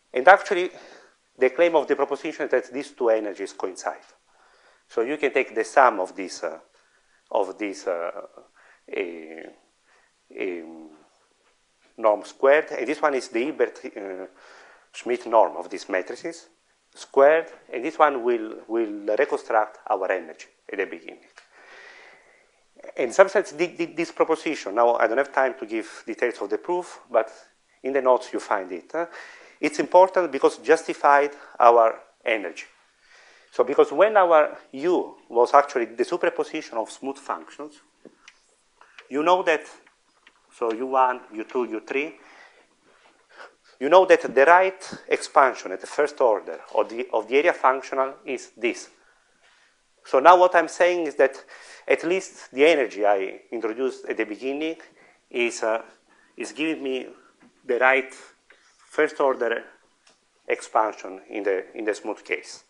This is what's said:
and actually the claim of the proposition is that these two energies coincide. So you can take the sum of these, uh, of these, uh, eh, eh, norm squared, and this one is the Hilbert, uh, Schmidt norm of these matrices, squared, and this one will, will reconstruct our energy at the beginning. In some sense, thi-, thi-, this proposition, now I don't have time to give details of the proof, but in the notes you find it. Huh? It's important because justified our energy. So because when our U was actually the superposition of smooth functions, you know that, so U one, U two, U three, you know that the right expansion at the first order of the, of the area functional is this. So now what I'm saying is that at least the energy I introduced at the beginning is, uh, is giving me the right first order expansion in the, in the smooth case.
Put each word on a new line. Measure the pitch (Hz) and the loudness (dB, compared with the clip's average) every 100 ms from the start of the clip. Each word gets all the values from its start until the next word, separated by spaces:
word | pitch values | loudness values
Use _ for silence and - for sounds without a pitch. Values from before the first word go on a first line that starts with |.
| _ | _
and | 127 170 | 2 6
actually | 190 - 180 180 - - - - _ _ - | 6 4 -2 -4 -8 -20 -20 -20 _ _ 0
the | 127 | 0
claim | - 175 160 | 4 2 2
of | 127 | 2
the | 131 | 0
proposition | 143 139 160 151 147 | -2 -4 -8 -8 -2
is | |
that | 127 - | -2 -4
these | 127 139 | -10 -10
two | - 117 | -2 0
energies | 110 107 92 98 | 0 -2 -10 -12
coincide. | - 95 90 98 - _ _ _ _ _ _ _ _ _ | -8 -10 -8 -10 -10 _ _ _ _ _ _ _ _ _
So | - | -6
you | 117 151 | -4 -2
can | 143 | -2
take | 131 127 110 | -2 -4 -4
the | |
sum | 107 143 127 104 | 0 4 4 2
of | 92 | -6
these, | - 90 - | -8 -12 -10
uh, | 82 78 _ _ _ _ _ _ - | -10 -10 _ _ _ _ _ _ -6
of | 110 92 95 | -4 -4 -6
these, | 104 92 95 | -10 -8 -6
uh, | 85 85 98 - - - _ _ _ - | -6 -6 -12 -16 -20 -20 _ _ _ -12
eh, | - 87 82 80 80 90 - _ _ _ _ _ _ _ - | -8 -8 -10 -16 -18 -20 -20 _ _ _ _ _ _ _ -10
eh, | 98 87 82 80 78 78 _ _ _ _ _ _ _ _ _ - | -8 -8 -12 -18 -20 -20 _ _ _ _ _ _ _ _ _ -2
norm | 110 104 - | 0 0 -4
squared, | - 135 151 151 | 0 2 4 0
and | 147 123 | -6 -4
this | 147 | -2
one | 156 | -2
is | 131 - | -2 -4
the | 113 139 | -4 -2
Hilbert, | 127 113 - - | -2 -2 -4 -16
uh, | 110 98 92 95 _ - - - _ _ - | -14 -12 -12 -14 _ -20 -20 -20 _ _ -10
Schmidt | 117 123 117 | -6 -4 2
norm | 113 87 78 | 4 4 0
of | 87 | -10
these | 92 - | -12 -4
matrices, | 95 - 120 165 165 - _ _ _ _ | -4 -4 -10 -12 -14 -20 _ _ _ _
squared, | - - - 139 160 160 - - | -20 -2 4 6 6 0 -12 -14
and | 131 | -10
this | 143 - | -6 0
one | 151 135 | 2 2
will, | 117 117 110 110 - | -2 -2 -4 -12 -6
will | 113 110 104 101 110 | -4 -4 -6 -2 0
reconstruct | 143 143 - 110 107 - - | 0 -2 -2 0 0 -6 -6
our | 101 92 | -4 -2
energy | 95 80 - - _ - | -4 -6 -18 -20 _ -10
at | 98 | -6
the | 92 | -6
beginning. | 85 87 - _ - - _ - - - - - - _ _ _ _ _ _ - - | -8 -16 -20 _ -20 -20 _ -20 -20 -20 -20 -20 -20 _ _ _ _ _ _ -14 -6
In | 127 | 0
some | 113 190 | 2 2
sense, | 214 - | 2 -4
thi-, | 147 175 165 | -4 -6 -6
thi-, | 165 151 | -8 -6
this | 165 | -4
proposition, | - 160 160 165 143 98 107 | -2 -2 -2 -4 -8 -4 2
now | 120 117 | 2 2
I | 113 | 0
don't | 123 | 0
have | 139 | -2
time | 139 131 117 | 0 -2 -4
to | 107 | -8
give | 110 101 - - | -8 -8 -12 -12
details | 107 120 - | -4 -4 -4
of | 104 | -6
the | 208 | -6
proof, | - 175 175 - - | -4 -6 -8 -16 -4
but | 117 - - _ _ _ _ | -2 -2 -8 _ _ _ _
in | 131 | -4
the | 135 | 0
notes | 127 123 - | 2 2 0
you | 104 | -8
find | - 104 92 | -4 -6 -6
it. | 90 - | -12 -10
Huh? | 160 170 - - - - - | -8 -8 -12 -20 -20 -20 -6
It's | 151 151 | -4 -4
important | 143 180 190 185 165 | 4 6 6 4 -2
because | 135 156 - | 2 0 2
justified | - 156 - 156 147 143 147 - - - | 2 2 0 0 4 4 2 -4 -10 4
our | 120 117 113 - - _ | 6 8 4 0 -12 _
energy. | 123 110 87 82 - _ _ _ _ _ _ _ _ | -4 -4 -6 -14 -20 _ _ _ _ _ _ _ _
So | - | -4
because | 120 147 147 | 0 2 2
when | 143 208 214 | 2 2 4
our | 175 160 151 - - | 6 4 4 -4 -16
U | 135 165 156 87 - - | -6 -2 0 -2 -10 -4
was | 117 120 143 | 0 4 4
actually | - 131 113 | 4 -2 -4
the | 117 117 | -4 -4
superposition | 175 175 - 147 156 - 113 | -2 -2 -4 -6 -8 -8 -8
of | 107 | -8
smooth | - 135 135 | -10 -12 -10
functions, | - 87 - - 151 - _ _ - _ - - _ _ _ _ _ - - | -10 -10 -12 -18 -18 -20 _ _ -20 _ -20 -20 _ _ _ _ _ -20 -8
you | 131 | 0
know | 170 185 | 2 2
that, | 175 156 - - _ _ _ _ _ _ _ - | 2 0 -2 -20 _ _ _ _ _ _ _ -6
so | 117 | -4
U | 110 131 | -4 -2
one, | 131 127 123 - | 2 2 0 -10
U | 107 107 | -14 -6
two, | 127 | -4
U | 117 110 | -4 -6
three, | - 139 156 - - - - _ _ _ _ _ _ _ _ - - _ _ - | -6 -6 -6 -10 -20 -20 -20 _ _ _ _ _ _ _ _ -20 -20 _ _ -6
you | 135 | 4
know | 180 175 | 6 8
that | 165 131 | 4 4
the | 131 143 | 4 6
right | 175 190 190 - - - | 6 4 -4 -14 -14 -6
expansion | 139 - 151 131 - 95 | -4 0 2 2 0 -10
at | 92 | -12
the | - | -6
first | - 143 - | -2 -2 2
order | 127 98 85 80 - | 2 2 -4 -14 -6
of | - 104 | -2 -2
the, | 113 127 | -4 -4
of | 117 107 | -4 0
the | 135 | 2
area | 170 | 2
functional | 170 135 135 - 135 135 139 | 2 2 0 -4 -4 -4 -8
is | - 120 - 113 | -12 -12 -12 -6
this. | 117 - - _ _ _ _ _ _ _ _ _ _ _ - | -4 -4 -12 _ _ _ _ _ _ _ _ _ _ _ -2
So | 135 | 4
now | 151 180 | 8 8
what | 180 175 | 6 4
I'm | 160 | 0
saying | - 175 175 151 | 0 0 0 -2
is | - | 2
that | 135 - - - - - - | 0 0 -20 -20 -20 -10 -2
at | 139 160 | -2 0
least | 185 - - - | -4 -6 -16 -6
the | 127 151 | 4 4
energy | 151 110 95 101 | 4 0 0 2
I | 101 95 - - | 2 -2 -10 -12
introduced | 117 107 113 131 131 - | -6 -4 -4 -4 -6 -8
at | 110 | -6
the | |
beginning | 107 104 131 143 160 160 - _ _ _ _ | -6 -8 -8 -6 -8 -10 -16 _ _ _ _
is, | 127 117 - | -4 -4 -2
uh, | 113 113 - _ _ _ _ - | -2 -4 -6 _ _ _ _ -14
is | 113 | -12
giving | - 160 151 | -6 -6 -4
me | 135 131 - - _ _ _ _ - | -6 -8 -10 -20 _ _ _ _ -4
the | 117 | 0
right | 127 135 131 - - _ _ _ _ _ _ | 2 2 -2 -12 -20 _ _ _ _ _ _
first | - 151 - | -2 0 2
order | 139 120 117 117 113 _ _ _ _ _ _ _ - | 0 0 -2 -4 -8 _ _ _ _ _ _ _ -6
expansion | 117 - 117 110 - 95 95 - | -6 -2 0 0 -4 -14 -16 -12
in | 110 | -6
the, | 101 92 - - | -2 -2 -4 -6
in | |
the | 107 101 | -4 -4
smooth | 110 101 | -6 -10
case. | - - - - | -8 -8 -8 -20